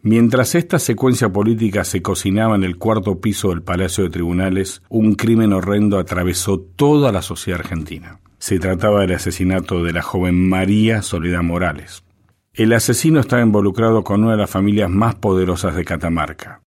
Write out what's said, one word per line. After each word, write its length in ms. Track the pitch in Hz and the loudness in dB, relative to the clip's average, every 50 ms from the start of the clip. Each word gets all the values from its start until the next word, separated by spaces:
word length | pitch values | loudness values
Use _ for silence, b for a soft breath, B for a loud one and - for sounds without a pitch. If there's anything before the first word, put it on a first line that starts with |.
| - | 2
Mientras 520 | 107 110 117 117 117 117 127 127 - - | 2 4 4 4 4 4 2 0 2 0
esta 240 | 170 170 - - 160 | 0 0 0 -2 -2
secuencia 520 | - - 120 104 - 131 123 - 120 104 | 0 0 -2 2 2 2 2 2 0 0
política 540 | 92 101 107 113 117 110 113 107 95 101 87 | 0 2 2 2 0 2 0 0 0 -2 -4
se 160 | - - 95 | -2 -4 -4
cocinaba 560 | - - 95 - - 101 95 107 110 113 110 | -2 -2 -4 -2 -2 -2 0 2 2 2 2
en 80 | 101 95 | 2 0
el 140 | 90 87 90 | -2 -4 -4
cuarto 420 | - 110 110 107 92 107 95 87 | -2 0 0 0 0 -2 -4 -2
piso 300 | - 110 98 - - 98 | -2 -4 -4 -2 -2 -2
del 100 | 90 85 | -2 -2
Palacio 440 | 82 - 87 90 95 92 - - 98 | -4 -4 -4 -2 -2 -2 -2 -2 -4
de 40 | 87 | -4
Tribunales, 720 | 82 95 85 85 87 90 95 95 92 95 98 95 - - _ _ | -2 -4 -4 -2 -2 -2 -2 -2 -2 -2 -4 -6 -8 -16 _ _
un 260 | - 113 110 107 104 | 0 2 2 2 2
crimen 380 | - - 110 113 113 110 104 98 | 2 2 2 2 4 4 2 2
horrendo 460 | 95 87 95 101 104 104 104 101 95 | 0 0 0 0 2 2 2 2 0
atravesó 600 | 90 82 90 90 90 90 87 87 - - 98 90 | -2 -2 -4 -2 -2 -2 -2 -2 -2 -2 -4 -4
toda 540 | - - - - 143 143 151 147 143 127 101 | -4 -10 -2 0 2 4 4 4 4 2 0
la 80 | 92 | -2
sociedad 400 | - - 87 - - - 90 85 | -4 -6 -10 -10 -8 -8 -6 -6
argentina. 580 | 80 - 87 82 76 - 87 78 85 - - _ _ _ _ _ | -8 -8 -8 -8 -8 -10 -12 -16 -16 -20 -20 _ _ _ _ _
Se 200 | - - 95 92 | -4 -2 -2 0
trataba 440 | 95 95 95 87 98 107 104 101 98 | 0 -2 -2 0 2 2 4 4 2
del 100 | 90 90 | 2 0
asesinato 720 | 82 - 92 82 - 95 92 95 92 87 - 95 87 85 | -2 -2 -6 -4 -2 0 0 0 0 -2 -2 -2 -2 -2
de 80 | 85 82 | -2 -2
la 80 | 85 | -4
joven 480 | 82 - - 98 90 90 90 90 92 92 | -6 -4 -2 -2 0 2 2 2 2 2
María 540 | 92 92 95 95 104 107 107 110 113 107 98 | 2 0 2 2 2 2 4 2 2 0 -2
Soledad 400 | - - 85 80 87 87 87 87 | -4 -6 -4 -2 -2 -2 -2 -2
Morales. 600 | 85 85 87 92 87 76 71 - - - - _ _ _ _ _ _ _ _ _ _ _ | -2 -2 -2 -2 -4 -4 -6 -14 -18 -20 -20 _ _ _ _ _ _ _ _ _ _ _
El 180 | - 110 110 117 | 0 2 4 4
asesino 480 | 113 - - 120 - - 160 160 151 | 4 2 2 0 2 2 4 4 4
estaba 220 | 117 - 127 123 120 | 2 2 0 2 2
involucrado 600 | 113 104 104 98 101 95 104 113 113 113 113 - | 4 4 4 2 2 0 2 2 2 2 2 0
con 200 | - 101 101 107 | 0 0 0 2
una 100 | 113 113 | 2 2
de 60 | 107 | 0
las 100 | 101 - | 0 -2
familias 400 | - 95 98 101 104 107 101 90 | 0 0 0 2 2 2 0 0
más 280 | 87 98 113 117 117 | 0 0 0 0 -2
poderosas 600 | - - 104 95 92 92 90 90 80 98 95 76 | -2 0 0 2 2 2 0 -2 -2 -2 -4 -4
de 80 | 90 85 | -4 -6
Catamarca. 800 | - 87 78 80 85 82 82 76 73 78 _ - - - - _ _ | -6 -6 -6 -4 -2 -2 -2 -2 -6 -8 _ -16 -20 -20 -20 _ _